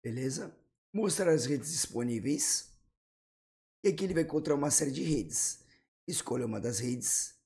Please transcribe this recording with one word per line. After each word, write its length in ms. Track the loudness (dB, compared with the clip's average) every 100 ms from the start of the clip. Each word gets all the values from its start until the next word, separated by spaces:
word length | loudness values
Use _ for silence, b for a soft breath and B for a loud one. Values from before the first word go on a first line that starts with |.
Beleza? 560 | -6 -4 -2 -4 -8 -14 _ _ _
Mostrar 380 | -2 0 2 4
as 120 | 4
redes 280 | 2 -2 -2
disponíveis. 1000 | -4 -2 -2 -2 -2 0 0 2 0 -4 -20 _ _ _ _ _ _ _ _ _ _
E 40 | 0
aqui 160 | 2
ele 100 | 0
vai 80 | 2
encontrar 320 | 2 0 2
uma 160 | 2 4
série 220 | 2 2
de 100 | -2
redes. 640 | 0 0 0 -2 -2 -4 b b b _ -6
Escolha 400 | -6 -2 -2 -2
uma 140 | -2
das 180 | -2 -2
redes. 580 | -2 -2 0 0 -2 -10